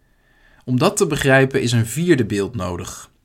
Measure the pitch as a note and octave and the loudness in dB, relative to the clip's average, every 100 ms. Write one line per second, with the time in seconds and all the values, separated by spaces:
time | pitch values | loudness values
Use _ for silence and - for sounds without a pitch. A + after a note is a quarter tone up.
0 | _ _ _ _ _ _ - B2+ F3 G3+ | _ _ _ _ _ _ -4 0 0 0
1 | F#3 C#3 C#3 C3+ C3 - A#2 A#2 A2+ D3 | -2 0 4 4 4 0 0 0 -2 -2
2 | F3 C#3 G2 G2+ G2 F2+ F2+ F2 F#2 - | 2 2 2 -2 -4 -6 -8 -8 -10 -16
3 | - _ | -20 _